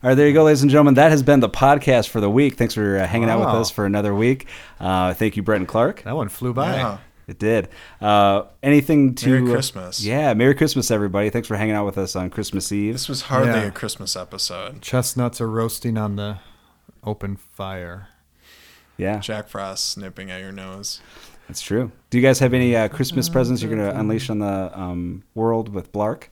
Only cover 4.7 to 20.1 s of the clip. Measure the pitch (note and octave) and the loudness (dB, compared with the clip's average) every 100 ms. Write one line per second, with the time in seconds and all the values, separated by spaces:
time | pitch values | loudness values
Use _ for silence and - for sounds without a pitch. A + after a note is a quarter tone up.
4.7 | - F#2 F#2 F#2 F2+ A2 G#2 G2 G#2+ F#2 | -8 -2 0 0 0 -2 -2 0 0 0
5.7 | A2+ C3 A3+ - C#3 G#2+ - B2 A#2+ D#3 | 0 0 -2 -8 -6 -6 -6 -6 -4 -2
6.7 | C3+ B2 G2 - _ - F#2+ G#2 A2+ F#2 | -2 -4 -8 -16 _ -20 -4 0 0 -2
7.7 | - - - G#2 G#2 G2+ G2 - _ C3+ | -12 -20 -6 2 4 4 2 -2 _ 4
8.7 | D3 C#3 D#3 C3+ A#2+ B2 C3 B2 A#2+ C3 | 4 4 4 2 2 2 2 2 0 -2
9.7 | F#2+ F2+ F#2 G#2 C3 D3+ A2 B2+ C#3 D#3 | -10 -12 -8 -4 0 0 4 4 4 2
10.7 | C3+ A#2 A2 G2+ G2 G#2 A#2 A#2 G#2 A2 | 0 0 0 0 0 -2 -2 -6 -4 -2
11.7 | G#2+ G2+ G2 F#2 F#2 F2+ - G#2 G2 - | -2 -2 -4 -6 -6 -6 -6 -6 -6 -4
12.7 | G2+ G#2 B2 - C3+ - C3 C3 A2+ G#2 | -4 -2 -4 -6 -8 -2 0 2 2 -2
13.7 | F#2+ A2 - F#2+ F#2 F2+ F#2+ - F2+ G2 | -6 -10 -8 -8 -10 -10 -8 -8 -8 -12
14.7 | C3+ - B2+ B2+ - B2 A#2+ A2+ A2 A2+ | -14 -4 -2 -2 -2 -4 -2 -4 -2 -4
15.7 | - B2 A2 G#2+ G2+ G#2 G2+ - - _ | -4 -4 -4 -4 -6 -8 -10 -16 -20 _
16.7 | _ _ _ G#2 G#2+ G2 G2 _ - F#2+ | _ _ _ -10 -8 -8 -10 _ -14 -12
17.7 | F#2+ F2 F2+ F#2+ _ _ _ _ - - | -10 -12 -14 -18 _ _ _ _ -20 -20
18.7 | _ _ - F#2 G#2 F#2+ G#2+ G#2+ F#2+ G2 | _ _ -6 -4 -4 -6 -10 -10 -10 -10
19.7 | F#2+ - - G2 | -6 -8 -8 -12